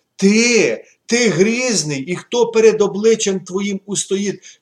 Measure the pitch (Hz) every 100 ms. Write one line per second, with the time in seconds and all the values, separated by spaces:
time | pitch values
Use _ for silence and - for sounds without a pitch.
0 | _ - 196 214 240 233 147 110 - _
1 | - 233 240 156 196 233 254 208 151 139
2 | 135 180 - 240 233 226 220 208 202 180
3 | 220 226 214 190 185 180 202 196 - 190
4 | - 196 202 185 - -